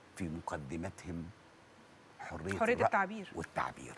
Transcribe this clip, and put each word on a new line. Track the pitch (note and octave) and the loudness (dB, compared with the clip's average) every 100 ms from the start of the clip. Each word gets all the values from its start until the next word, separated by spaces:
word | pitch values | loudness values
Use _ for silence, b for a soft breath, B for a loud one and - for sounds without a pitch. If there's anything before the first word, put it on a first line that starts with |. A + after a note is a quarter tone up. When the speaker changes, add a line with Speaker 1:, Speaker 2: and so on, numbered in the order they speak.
| - - | -16 -4
Speaker 1:
في | F2 | -4
مقدمتهم | D#2+ - E2+ C#2 E2 E2+ - F#2 E2+ E2 - - - - - - - - - | -2 -4 -6 -4 -4 -4 -6 -6 -6 -6 -12 -20 -20 -20 -20 -20 -20 -20 -14
حرية | - - - F#2 | -8 -4 -2 2
Speaker 2:
حرية | A3+ | 4
Speaker 1:
الرأي | A#3+ A#3+ | 6 6
Speaker 2:
التعبير. | G#3+ F#3+ A3 F#3 - | 6 2 -2 -6 -6
Speaker 1:
والتعبير. | D#3+ - B2+ - B2+ | -4 -2 -2 -4 -12